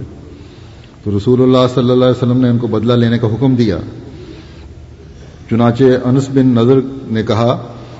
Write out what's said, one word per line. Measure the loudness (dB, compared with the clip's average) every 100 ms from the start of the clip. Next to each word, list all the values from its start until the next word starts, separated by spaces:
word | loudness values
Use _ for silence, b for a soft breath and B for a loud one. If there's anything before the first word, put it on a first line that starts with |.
| -10 -16 -20 B B B B B B B
تو | -6 -2
رسول | 2 2
اللہ | 4 4 2
صلی | 0 0
اللہ | 2
علیہ | 2 2
وسلم | 0 0
نے | 2
ان | 0
کو | -2
بدلہ | -2 0
لینے | 0 2 0
کا | -2
حکم | 0 0
دیا۔ | 0 0 -2 -6 -14 -18 -18 B B B B B -20 -20 -20 -20 -20 -20 -20 -4
چنانچہ | 0 2 4 4 2
انس | 2 0 0
بن | 2 2
نضر | 4 4 2 0 -6 -6
نے | -4
کہا، | -2 0 0 -2 -6 -18 B B